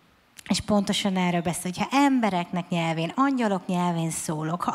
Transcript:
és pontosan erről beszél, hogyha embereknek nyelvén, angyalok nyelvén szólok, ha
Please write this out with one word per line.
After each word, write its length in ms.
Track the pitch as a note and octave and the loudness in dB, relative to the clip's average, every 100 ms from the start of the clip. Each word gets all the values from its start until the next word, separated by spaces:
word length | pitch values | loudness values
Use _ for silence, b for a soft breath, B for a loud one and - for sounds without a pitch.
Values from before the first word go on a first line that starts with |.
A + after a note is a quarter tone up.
| _ _ _ - - | _ _ _ -20 -4
és 100 | G3+ | -4
pontosan 580 | - G#3 G3 G3 G#3 F#3 | 2 2 2 0 0 0
erről 240 | F3+ F3 | 2 2
beszél, 300 | F3 D#3+ F#3 F3+ | 0 -4 -6 -4
hogyha 220 | G#3+ C4+ | 0 4
embereknek 720 | C#4+ C4 A3 F#3 F3 F3+ E3+ | 4 4 2 0 -2 -4 -2
nyelvén, 420 | E3+ E3 D#3+ E3 - | -2 0 0 -2 2
angyalok 500 | C#4 C4 A3 F#3+ - | 2 2 0 0 -2
nyelvén 440 | F3+ F3+ E3 E3 | 0 0 0 -2
szólok, 500 | D#3+ - D#3 D#3 F3 | -4 -4 -4 -4 -4
ha 100 | - | -4